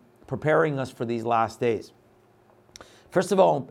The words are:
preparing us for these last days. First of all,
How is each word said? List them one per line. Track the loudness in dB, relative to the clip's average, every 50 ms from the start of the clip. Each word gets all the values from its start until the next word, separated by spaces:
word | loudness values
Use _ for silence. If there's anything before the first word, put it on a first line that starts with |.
| -20 _ _ _ -12
preparing | -10 -10 -4 0 0 2 2 2 0 -2 -4
us | -6 -8
for | -8 -8 -6
these | -6 -6 -4 -2
last | 0 0 0 0 -2 -2 -2
days. | -2 -2 -2 -2 -6 -12 _ _ _ _ _ _ _ _ _ _ _ _ _ _ _ _ -20 -20 -20 -20 -20 -20 -14 -4
First | -2 -2 0 0
of | 4 4
all, | 4 4 4 0 -4 -6